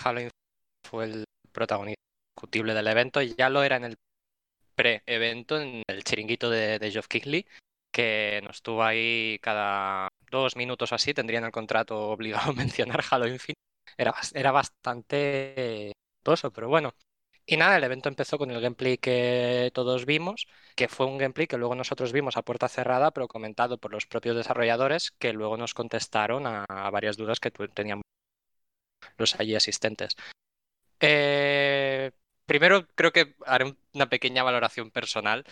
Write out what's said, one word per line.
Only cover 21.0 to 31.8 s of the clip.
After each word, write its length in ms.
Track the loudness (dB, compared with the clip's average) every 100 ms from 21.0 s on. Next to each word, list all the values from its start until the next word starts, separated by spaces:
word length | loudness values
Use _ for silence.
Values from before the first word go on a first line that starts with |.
| -2
un 100 | 0
gameplay 300 | -2 0 -2
que 100 | 0
luego 160 | -2
nosotros 400 | -2 -4 -2 0
vimos 240 | 0 0 -4
a 60 |
puerta 240 | -4 -2 -2
cerrada, 420 | -2 0 4 2
pero 180 | 2 -6
comentado 520 | -8 -10 -2 -2 -2
por 120 | -8
los 140 | -8 -4
propios 300 | -4 -2 -2
desarrolladores, 720 | 0 2 4 4 2 0 -2 -4
que 160 | -4
luego 240 | -2 -2 -4
nos 160 | -4
contestaron 720 | -6 -4 -4 -2 0 0 0 -2
a, 200 | -6 -6
a 220 | -6 -4
varias 260 | -2 -2 -4
dudas 220 | -4 -2
que 100 | -4
tu-, 180 | -6 -8
tenían 340 | -6 -4 -6 -8 _ _ _ _ _ _ _ _ _ -20 -2
los 220 | -2 0
allí 160 | 0 0
asistentes. 600 | 0 0 -4 -4 -6 -6 -10 -20 _ _ _ _ _ _
Eh, 1120 | 4 6 4 2 2 2 2 2